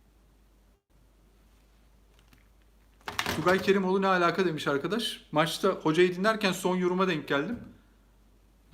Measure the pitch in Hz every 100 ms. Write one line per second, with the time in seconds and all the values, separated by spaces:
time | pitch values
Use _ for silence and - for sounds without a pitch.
0 | _ _ _ _ _ _ _ _ _ _
1 | _ _ _ _ _ _ _ _ _ _
2 | _ _ _ - _ _ _ _ _ _
3 | - - - - 160 190 196 196 185 196
4 | 190 185 170 165 180 151 156 143 156 226
5 | 226 - - 151 160 - 196 175 160 156
6 | 180 180 208 220 202 180 185 185 180 185
7 | 190 156 - 143 170 240 - - _ _
8 | _ _ _ _ _ _ _